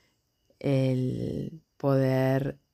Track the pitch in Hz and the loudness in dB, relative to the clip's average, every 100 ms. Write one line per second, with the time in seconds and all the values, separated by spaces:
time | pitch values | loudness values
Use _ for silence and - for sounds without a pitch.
0 | _ _ _ _ _ _ 143 135 131 127 | _ _ _ _ _ _ 0 2 2 0
1 | 127 120 120 - - 160 _ - 139 135 | -2 -4 -4 -6 -8 -12 _ -4 0 2
2 | 131 131 131 135 139 - _ | 2 2 2 0 -2 -8 _